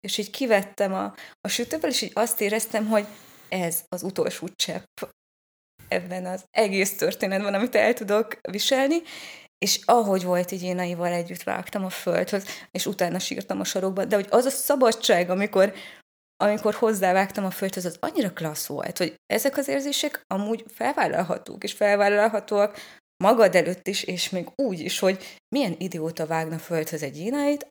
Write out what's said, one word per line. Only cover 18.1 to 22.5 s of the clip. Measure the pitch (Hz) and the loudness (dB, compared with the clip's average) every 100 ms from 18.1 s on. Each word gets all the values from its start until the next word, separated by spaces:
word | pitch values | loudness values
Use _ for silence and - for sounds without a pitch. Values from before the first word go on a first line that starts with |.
| 330 208 | 0 -2
klassz | - 160 151 - | -2 -6 -6 -6
volt, | 147 - 180 | -6 -6 -2
hogy | 175 - _ | -4 -4 _
ezek | 214 277 269 | 0 0 0
az | 277 | -2
érzések | 277 277 277 302 - _ | -2 -2 -2 -2 -6 _
amúgy | 196 208 226 - | -4 -2 -4 -6
felvállalhatók, | - 240 294 190 - 180 - - - | -4 -2 0 0 0 -2 -4 -6 -10
és | 202 | -10
felvállalhatóak | - 208 202 202 208 220 214 - | 0 2 4 4 4 4 2 0